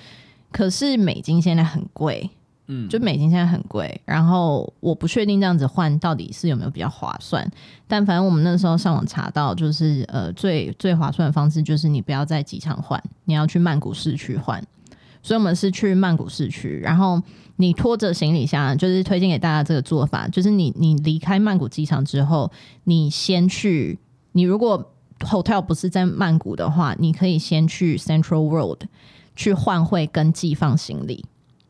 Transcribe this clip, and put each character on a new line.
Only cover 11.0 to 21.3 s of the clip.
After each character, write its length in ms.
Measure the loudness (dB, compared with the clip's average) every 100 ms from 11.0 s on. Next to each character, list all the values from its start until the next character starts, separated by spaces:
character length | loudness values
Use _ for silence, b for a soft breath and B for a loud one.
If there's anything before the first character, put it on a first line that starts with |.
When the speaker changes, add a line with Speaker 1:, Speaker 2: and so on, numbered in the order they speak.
| 0
Speaker 1:
算 160 | 0 0
的 60 |
方 180 | 2 2
式 100 | 2
就 140 | 0 0
是 140 | 2
你 120 | 0
不 120 | -2
要 100 | -4
在 180 | -2 -4
机 180 | -6 -8
场 220 | -8 -8
换， 200 | -6 -8 -8 -8 -2
你 80 |
要 120 | 0 2
去 140 | 2
曼 180 | 2 0
谷 160 | -2
市 220 | -4 -4 -4
区 220 | -6 -6
换。 280 | -6 -8 -10 _ B B B B -2
所 80 |
以 60 | 0
我 40 |
们 120 | 2 2
是 160 | 0
去 240 | 0 2 2
曼 200 | 2 2
谷 120 | -2
市 220 | -6 -6
区， 320 | -6 -8 -6
然 140 | 0 2
后 240 | 2 0 B B B 0
你 160 | 0
拖 240 | 2 0 0
着 180 | -2
行 220 | 0 0 0
李 100 | 0
箱， 320 | 0 0 0
就 120 | 0
是 120 | 0
推 200 | 0 0
荐 80 | 2
给 100 | 0
大 80 | 0
家 160 | 0
这 100 | 0
个 80 | -2
做 240 | 0 0 0
法， 220 | -2 -4
就 140 | 0
是 100 | 2
你， 220 | 2 0 2
你 200 | 2 4
离 220 | 2 -2
开 220 | 0